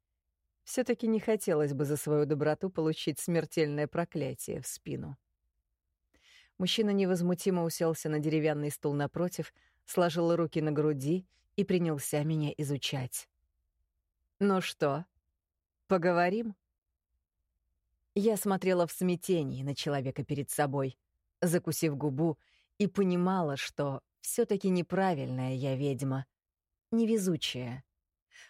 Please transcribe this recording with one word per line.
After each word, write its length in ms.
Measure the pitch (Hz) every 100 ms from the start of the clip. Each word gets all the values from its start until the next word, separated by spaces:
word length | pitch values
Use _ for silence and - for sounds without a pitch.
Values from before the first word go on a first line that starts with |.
| _ _ _ _ _ _
Все-таки 440 | - - 247 233 220
не 120 | 220
хотелось 520 | - 220 - 151 147
бы 120 | 139
за 120 | 143 147
свою 300 | 151 151 143
доброту 440 | 147 151 151 190
получить 480 | 170 160 156 - 147
смертельное 680 | - 165 156 - 151 147 147
проклятие 720 | 170 170 165 135 127 - -
в 60 | -
спину. 500 | - 160 135 143 135 _ _ _ _ _ _ _ _ _ _ _ - _ -
Мужчина 320 | 180 - 208
невозмутимо 760 | 196 185 180 175 175 202 180
уселся 440 | 165 - 165 156 156
на 100 | 151
деревянный 520 | 156 156 156 151 147
стул 240 | - 151
напротив, 580 | 143 143 - 180 - - _ _ _
сложил 520 | - - 175 170 170 170
руки 240 | 160 165
на 120 | 156
груди 540 | 147 151 139 139 185 - _ _ -
и 80 |
принялся 580 | 190 185 170 143 - 147
меня 300 | 156 156 147 -
изучать. 720 | 143 143 - 139 131 - - _ _ _ _ _ _ _ _ _ _ -
«Ну 220 | 196 185
что, 440 | - - 147 143 - _ _ _ _ _ _ _ -
поговорим?» 680 | 190 180 175 175 214 226 - _ _ _ _ _ _ _ _ _ _ _ _ _ _ _
Я 220 | 208 220 202
смотрела 500 | 208 190 190 180 170
в 60 |
смятении 680 | - 180 175 - 170 135 131
на 120 | 139
человека 500 | 139 151 143 131 -
перед 260 | 127 147 131
собой, 480 | - 143 139 135 - _ _ _ -
закусив 560 | 175 170 170 - 160 139
губу, 420 | 147 135 165 143 _ _ _ -
и 80 | 196
понимала, 680 | 196 190 180 180 190 151 139
что 460 | - - 143 139 _ _
все-таки 480 | - - 233 202 190
неправильная 880 | 180 - 185 190 147 127 127 127
я 220 | 131 135 131
ведьма, 500 | 143 127 135 131 - _ _ _ _ _ -
невезучая, 920 | 226 220 220 185 160 - 123 123 139 - _ _ _ _ -